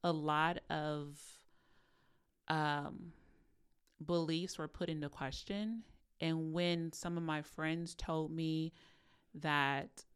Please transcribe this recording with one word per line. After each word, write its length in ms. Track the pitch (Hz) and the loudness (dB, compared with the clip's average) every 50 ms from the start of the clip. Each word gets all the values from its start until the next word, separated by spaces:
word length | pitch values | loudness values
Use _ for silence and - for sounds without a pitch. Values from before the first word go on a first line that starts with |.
| - | 4
A 100 | 175 165 | 2 2
lot 460 | 156 151 151 151 151 156 165 175 - - - | 2 2 2 4 4 4 4 2 0 -4 -2
of, 460 | 151 156 151 151 151 151 147 143 143 147 - - - - - - _ - _ _ _ - _ _ _ _ _ _ _ _ _ _ _ _ _ - | -2 -2 0 0 -2 -2 -4 -8 -10 -14 -16 -18 -20 -20 -20 -20 _ -20 _ _ _ -20 _ _ _ _ _ _ _ _ _ _ _ _ _ -2
um, 640 | 156 156 151 151 147 147 143 - - - 180 170 - - - - - - _ _ _ _ _ _ _ _ _ _ _ _ 156 | 0 2 2 2 2 0 -2 -4 -6 -8 -10 -12 -14 -18 -20 -20 -20 -20 _ _ _ _ _ _ _ _ _ _ _ _ -2
beliefs 540 | 151 175 170 165 156 165 165 175 185 - - | 2 2 4 4 4 2 0 0 -2 -4 -6
were 80 | 156 151 | -6 -6
put 200 | - - 180 170 | -4 -4 -2 -2
into 200 | 165 151 147 143 | -2 -2 -2 -4
question. 760 | - - 143 131 131 - - - 196 202 214 220 226 226 220 - - - _ _ _ _ | -4 -4 -4 -4 -4 -6 -6 -4 -4 -2 -2 -2 -2 -4 -6 -12 -20 -20 _ _ _ _
And 320 | - 165 160 160 160 160 156 | 0 2 2 2 2 0 2
when 400 | 170 175 175 175 170 165 165 - | 2 4 4 4 2 0 -2 -4
some 240 | - - 180 170 | -4 -4 -2 -2
of 60 | 170 170 | 0 0
my 200 | 160 156 151 151 | 0 -2 -2 -4
friends 520 | - - - 156 156 160 170 170 165 - | -6 -6 -4 -2 0 0 0 -2 -6 -6
told 380 | - - - 165 160 160 156 160 | -6 -2 0 0 0 0 -2 -2
me 400 | 165 165 160 156 160 160 165 - - - - - - _ _ - _ _ _ - | 0 0 2 2 2 0 -2 -4 -10 -20 -20 -20 -20 _ _ -20 _ _ _ -14
that 680 | 147 151 156 147 143 139 139 139 139 - - - - - _ - | -4 0 2 4 4 4 4 2 0 -2 -6 -12 -18 -20 _ -20